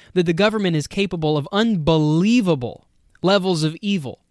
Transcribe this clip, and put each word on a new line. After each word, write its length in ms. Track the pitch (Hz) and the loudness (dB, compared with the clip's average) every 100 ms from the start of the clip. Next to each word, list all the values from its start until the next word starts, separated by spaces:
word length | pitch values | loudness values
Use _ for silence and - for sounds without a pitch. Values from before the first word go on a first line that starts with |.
| - | -6
that 120 | 185 170 | -2 0
the 60 | |
government 440 | 165 208 214 185 156 | 2 0 0 -2 -2
is 100 | - | -4
capable 500 | 202 196 175 151 151 | -4 -4 -2 -2 -2
of 120 | 135 | -2
unbelievable 1300 | 202 233 190 151 160 151 160 208 247 185 147 120 - _ _ _ _ | 0 0 0 2 2 2 2 2 2 2 0 -4 -12 _ _ _ _
levels 400 | 175 202 185 165 | 2 2 2 0
of 140 | 156 165 | -2 -4
evil. 400 | 202 196 131 - _ | -4 -4 -4 -14 _